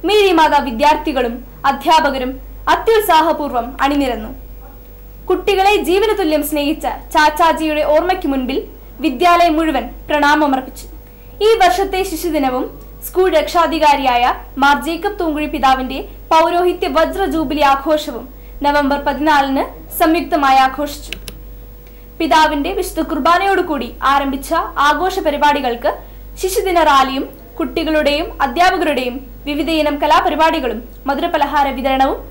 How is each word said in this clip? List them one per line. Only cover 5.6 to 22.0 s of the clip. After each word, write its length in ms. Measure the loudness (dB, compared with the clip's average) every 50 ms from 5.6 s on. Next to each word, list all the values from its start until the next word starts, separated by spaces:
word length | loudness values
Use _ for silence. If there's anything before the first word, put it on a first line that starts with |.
| 4 4 2
ജീവന 400 | 2 2 2 2 2 2 2 0 0
തുല്യം 240 | 0 0 0 0 -2
സ്നേഹിച്ച 360 | -2 -2 -2 -2 -2 -4 -4 -4 -6 -6 -8 -12 -2 2
ചാച്ചാജിയുടെ 680 | 4 4 4 4 4 2 2 2 0 -2 -2 0 0
ഓർമ്മയ്ക്ക് 460 | 0 2 2 2 2 0 -2 -2 -2
മുൻപിൽ 400 | -2 -2 0 0 0 -2 -2 -6 -8 -18 -20 -20 -20 -12 -4
വിദ്യാലയം 540 | -4 -4 -2 2 4 4 6 6 4 4 4
മുഴുവൻ 320 | 2 0 0 0 -2 -4 -6 -12 -14 -6 -4
പ്രണാമമർപ്പിച്ചു. 800 | 0 2 4 4 4 4 2 2 0 -2 -4 -8 -14 -16 -16 -16 -18 -20 -20 -20 -20 -20 -20 -20 -6 0 4
ഈ 140 | 4 4
വർഷത്തെ 460 | 6 4 2 4 2 -2 -2 -2 -4 -4
ശിശുദിനവും 760 | -4 -4 -6 -4 -2 -2 0 -2 0 -2 -4 -6 -6 -10 -16 -20 -20 -18 -16 -14
സ്കൂൾ 220 | -4 0 2 2 4
രക്ഷാധികാരിയായ 1040 | 2 0 0 2 0 0 0 2 0 2 4 4 4 4 2 0 2 2 2 0 0 -4 -8 -12 -2
മാർ 260 | 2 2 4 2 2 0
ജേക്കബ് 360 | -6 -6 -4 -4 -6 -4 -2
തൂങ്കുഴി 260 | -4 -4 -2 -4 -4
പിതാവിന്റെ 560 | -4 -2 0 2 2 2 2 0 -6 -8 -10
പൗരോഹിത്യ 840 | -10 -12 -16 -18 -4 2 4 4 4 4 2 2 2 2 0 0 -4
വജ്ര 380 | 0 2 2 2 2 0 -2 -2
ജൂബിലി 360 | -2 0 -2 -2 -2 0 2
ആഘോഷവും 680 | 2 2 2 2 0 0 -2 0 -2 -6 -10 -10 -12 -14 -18 -20 -20 -18 -12 -2 -2
നവംബർ 360 | 0 2 2 2 0 -2 0
പതിനാലിന് 640 | -2 -4 -2 0 2 2 4 2 2 2 0 -2 -2 -4 -8 -16 -16 -12 -2 0
സംയുക്തമായി 580 | 2 2 2 0 0 0 0 2 2 4 6
ആഘോഷിച്ചു. 540 | 6 4 4 0 -4 -6 -6 -8 -12 -12 -14 -14 -14 -14 -16 -16 -18 -18 -18 -18 -18 -20 -20 -20 -20 -20 -20 -20 -20